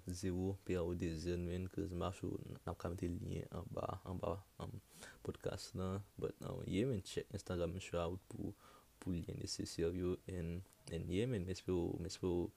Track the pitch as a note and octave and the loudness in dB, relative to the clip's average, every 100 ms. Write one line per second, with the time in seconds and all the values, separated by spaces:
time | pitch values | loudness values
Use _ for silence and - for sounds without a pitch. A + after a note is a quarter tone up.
0 | F#2 F2+ F#2+ F2+ F#2+ G2 - F2+ E2+ F2 | -2 -2 2 4 2 0 0 2 2 2
1 | F2+ D#2+ E2+ F2 F2 F2+ F#2+ - F2+ F2 | 2 2 2 2 2 0 0 -2 -2 2
2 | F2 F2+ - - - - - E2+ F2+ F2+ | 0 0 -2 -2 -6 -6 -6 -2 -2 0
3 | F2 F2 F#2 F2+ - E2 - - - F#2+ | 0 0 -2 -2 -2 -6 -4 -2 -2 -2
4 | - F#2 F2 F2 - - F#2+ G2+ - - | -4 -2 0 -2 -6 -8 -8 -8 -12 -14
5 | - - - - - - - G2 F#2 F#2+ | -14 -6 -6 -4 -4 -4 -6 -2 0 -2
6 | G2 - - - - F2 - F#2 C3 G#2+ | -4 -4 -4 -2 -6 -4 0 4 4 2
7 | - - - G2 - F2+ E2+ F#2 - E2+ | 0 -4 -4 -6 -2 0 2 0 -2 0
8 | E2+ F#2 - - F2+ - - - - - | 2 0 -6 -4 -4 -6 -16 -20 -20 -8
9 | - E2+ F2 - - - - - E2 F#2 | -2 0 0 -4 -4 -2 -2 2 2 4
10 | F2+ F2+ - F#2 E2+ F2 F#2+ - - E2 | 2 0 -2 -2 -2 -2 -6 -14 -6 -4
11 | E2+ F2+ B2 A2 F2+ F#2 - F2+ F2 - | 2 2 4 2 0 -2 2 4 4 0
12 | E2+ - F#2 F2 F2 | -2 0 4 4 2